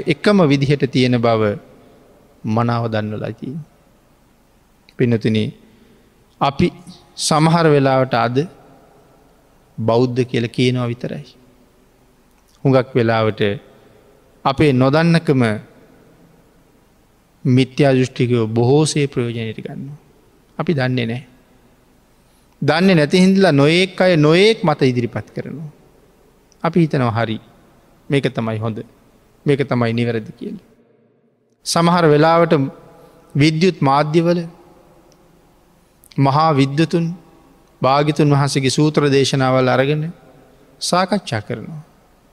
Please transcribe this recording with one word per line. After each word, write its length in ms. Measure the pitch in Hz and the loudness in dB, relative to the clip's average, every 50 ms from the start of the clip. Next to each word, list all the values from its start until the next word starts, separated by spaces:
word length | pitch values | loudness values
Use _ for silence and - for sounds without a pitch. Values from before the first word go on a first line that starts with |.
| - | 0
එකම 320 | - 156 - - 208 208 196 175 | -2 -4 -2 0 2 2 4 4
විදිහට 380 | 135 143 139 143 - 147 135 147 123 | 4 2 0 2 0 0 0 0 -2
තියෙන 300 | - 123 127 123 123 120 | 0 0 2 2 2 2
බව 240 | 117 117 113 110 110 104 104 - - - - - _ _ _ _ _ _ _ _ _ _ _ _ - | 2 2 2 2 0 0 -2 -4 -10 -20 -20 -20 _ _ _ _ _ _ _ _ _ _ _ _ -6
මනාව 400 | 113 107 113 117 120 120 117 117 113 | -4 -2 -2 0 0 -2 -2 -4 -4
දන්වලා 440 | 110 107 107 107 107 107 - 110 | -4 -4 -6 -6 -8 -8 -10 -10
තියෙන්නේ. 380 | 110 - - 131 127 165 147 _ _ _ _ _ _ _ _ _ _ _ _ _ _ _ _ _ _ _ _ _ _ _ _ _ _ | -12 -12 -12 -12 -12 -12 -14 _ _ _ _ _ _ _ _ _ _ _ _ _ _ _ _ _ _ _ _ _ _ _ _ _ _
පින්නතුනි, 500 | - 135 120 120 110 113 120 110 107 107 139 - - - _ _ _ _ _ _ _ _ _ _ _ _ _ _ - | -4 -2 -2 -2 -2 -2 -2 -2 -2 -4 -4 -8 -14 -20 _ _ _ _ _ _ _ _ _ _ _ _ _ _ -4
අපි 260 | 156 143 143 - 175 170 - - - - - - _ _ _ - | -4 -4 -2 -2 -2 -2 -2 -8 -20 -20 -20 -20 _ _ _ -8
සමහර 480 | - - 165 147 156 165 160 175 165 156 | -4 -2 0 2 2 2 2 2 4 4
වෙලාවට 460 | 147 143 135 135 131 131 131 127 131 | 4 4 2 2 2 0 0 0 0
අද 220 | 117 113 117 123 135 156 196 - - - - - _ _ _ _ _ _ _ _ _ _ _ _ _ _ _ _ _ _ _ _ - | -2 -2 0 0 -2 -4 -4 -8 -20 -20 -20 -20 _ _ _ _ _ _ _ _ _ _ _ _ _ _ _ _ _ _ _ _ -6
බෞද්ධ 440 | 110 110 113 120 127 127 120 127 123 | -2 0 2 2 2 0 0 -4 -4
කියලා 320 | 123 - 120 117 113 - | -4 -4 -4 -4 -4 -2
කියනවා 320 | - 127 123 123 127 123 117 | 0 0 0 0 -2 -4 -6
විතරයි. 380 | 120 - - - - 143 143 - - _ _ _ _ _ _ _ _ _ _ _ _ _ _ _ _ _ _ _ _ _ _ _ _ _ - | -6 -8 -10 -12 -12 -12 -14 -18 -20 _ _ _ _ _ _ _ _ _ _ _ _ _ _ _ _ _ _ _ _ _ _ _ _ _ -2
හුඟක් 260 | 143 131 131 123 - | 2 2 2 0 0
වෙලාවට 500 | - 131 113 113 113 113 110 110 104 - 107 101 101 - - - - _ _ _ _ _ _ _ _ _ _ _ _ _ - | -2 -2 0 0 0 0 0 -2 -2 -2 -4 -4 -4 -6 -12 -20 -20 _ _ _ _ _ _ _ _ _ _ _ _ _ -4
අපේ 260 | 143 135 - 160 147 127 | -4 0 2 2 2 4
නොදන්නකම 680 | 123 131 135 139 156 165 170 165 165 165 - 143 131 120 110 107 104 - - _ - - _ _ _ _ _ _ _ _ _ _ _ _ _ _ _ _ _ _ _ _ _ _ _ _ _ _ _ _ _ _ _ - | 4 2 2 2 2 2 2 2 0 2 0 0 2 2 0 -2 -4 -10 -18 _ -20 -20 _ _ _ _ _ _ _ _ _ _ _ _ _ _ _ _ _ _ _ _ _ _ _ _ _ _ _ _ _ _ _ -4
මිත්‍යා 480 | 135 127 131 131 127 131 - 147 135 135 | 0 2 2 0 0 0 0 2 2 2
දෘෂ්ටිකයෝ 540 | 127 131 123 - - 127 117 123 120 110 110 | 2 0 -2 -2 -4 -2 0 0 -2 -2 -2
බොහෝසේ 600 | 113 117 120 123 139 151 156 147 - 156 143 135 | 0 0 2 2 2 2 2 0 -2 -4 -4 -4
ප්‍රයෝජනයට 540 | - 139 120 120 113 117 113 110 107 - | -4 -6 -6 -6 -6 -8 -10 -10 -10 -12
ගන්නවා. 420 | - - - - 131 139 147 147 _ _ _ _ _ _ _ _ _ _ _ - | -14 -14 -14 -14 -14 -14 -16 -20 _ _ _ _ _ _ _ _ _ _ _ -10
අපි 160 | 151 175 170 | -4 -4 -2
දන්නේ 320 | 135 127 127 127 127 117 | -2 -2 -2 -2 -2 -4
නෑ. 180 | 113 117 123 123 - _ _ _ _ _ _ _ _ _ _ _ _ _ _ _ _ _ _ _ _ _ _ _ _ _ - | -4 -6 -8 -10 -16 _ _ _ _ _ _ _ _ _ _ _ _ _ _ _ _ _ _ _ _ _ _ _ _ _ -6
දන්නේ 340 | - 139 147 165 185 196 185 | -2 0 2 2 4 4 4
නැති 220 | 160 147 139 190 185 | 4 2 2 2 4
හින්දලා 320 | 185 190 190 196 196 175 | 4 4 4 4 4 4
නොයෙක් 500 | 147 139 139 151 165 180 190 185 185 - | 4 4 4 4 4 2 0 0 0 0
අය 160 | 185 185 180 156 | 2 2 4 4
නොයෙක් 420 | 147 151 160 180 202 220 226 226 | 4 4 4 4 4 2 2 0
මත 200 | - 160 147 - 147 | 0 -2 0 2 0
ඉදිරිපත් 440 | 131 123 123 117 113 - 113 107 - | 0 0 0 -4 -4 -6 -8 -12 -12
කරනවා. 400 | - - - - - 139 160 147 - _ _ _ _ _ _ _ _ _ _ _ _ _ _ _ _ _ - | -12 -14 -12 -12 -12 -14 -14 -16 -18 _ _ _ _ _ _ _ _ _ _ _ _ _ _ _ _ _ -8
අපි 140 | 170 165 180 | -4 0 0
හිතනවා 340 | 165 147 - 143 123 120 107 | 0 0 0 -2 -2 -2 -2
හරි, 240 | 117 117 110 110 - - - _ _ _ _ _ _ _ _ _ _ _ - | -2 -4 -4 -6 -10 -10 -18 _ _ _ _ _ _ _ _ _ _ _ -4
මේක 160 | 147 139 127 | -4 -2 -2
තමයි 340 | 135 117 - 113 110 110 107 | -2 -4 -4 -6 -4 -4 -4
හොඳ, 180 | 113 117 107 117 - - _ _ _ _ _ _ _ _ _ _ - | -6 -6 -6 -8 -12 -16 _ _ _ _ _ _ _ _ _ _ -2
මේක 160 | - 139 131 | -2 -2 -2
තමයි 320 | 139 135 127 120 120 113 113 | -2 -4 -2 -2 -2 -2 -2
නිවැරදි 380 | 117 120 117 117 113 110 - | -2 -2 -2 -4 -6 -6 -10
කියලා. 360 | - - - 208 - - _ _ _ _ _ _ _ _ _ _ _ _ _ _ _ _ _ _ _ _ - | -16 -16 -14 -14 -14 -14 _ _ _ _ _ _ _ _ _ _ _ _ _ _ _ _ _ _ _ _ -10
සමහර 400 | - - 170 170 170 175 180 165 | -4 -2 0 0 2 2 2 4
වෙලාවට 480 | 156 147 147 156 165 165 170 170 160 170 147 135 139 - - - - - - - - _ _ _ _ - | 4 4 4 4 4 4 2 2 2 2 0 0 -2 -6 -14 -20 -20 -20 -20 -20 -20 _ _ _ _ -2
විද්‍යුත් 420 | 143 143 160 160 160 180 185 165 - | 2 2 2 2 2 0 0 0 0
මාධ්‍යවල 600 | 143 139 139 143 151 151 151 170 165 170 175 175 170 165 - - - - - _ _ _ _ _ _ _ _ _ _ _ _ _ _ _ _ _ _ _ _ _ _ _ _ _ _ _ - | 0 2 2 2 0 0 0 0 2 2 0 -2 -2 -8 -16 -20 -20 -20 -20 _ _ _ _ _ _ _ _ _ _ _ _ _ _ _ _ _ _ _ _ _ _ _ _ _ _ _ -4
මහා 380 | - 139 135 135 151 160 160 | 0 0 0 2 2 0 2
විද්වතුන් 540 | 151 135 139 135 143 151 165 156 - 170 170 165 175 - - _ _ _ _ _ _ _ _ _ _ - | 2 2 0 0 0 -2 -2 0 0 -2 -2 -4 -6 -10 -16 _ _ _ _ _ _ _ _ _ _ -4
භාගිතුන් 480 | - 127 135 143 151 151 151 - 156 147 | -2 0 2 2 0 -2 0 0 2 2
වහන්සේගේ 400 | 147 139 143 139 - 147 131 131 | 4 2 2 0 -2 -2 -2 -2
සූත්‍ර 340 | - - 151 151 151 - 147 143 | 0 2 0 0 2 0 0 2
දේශනාවල් 600 | 131 139 135 - - 135 131 131 131 131 127 127 | 2 2 2 2 0 -2 0 2 2 2 2 2
අරගෙන 360 | 123 123 135 139 151 151 151 170 180 - - - - - - _ _ _ _ _ _ - | 2 2 0 0 -2 -4 -4 -8 -12 -14 -20 -20 -20 -20 -20 _ _ _ _ _ _ -12
සාකච්ඡා 600 | - - 170 180 190 185 214 196 - - - 107 | -6 -2 -2 -2 0 0 -2 -4 -4 -6 -8 -8
කරනවා. 420 | - - 120 117 - - 160 151 151 _ _ _ _ _ _ _ _ _ | -6 -8 -10 -10 -10 -14 -16 -18 -18 _ _ _ _ _ _ _ _ _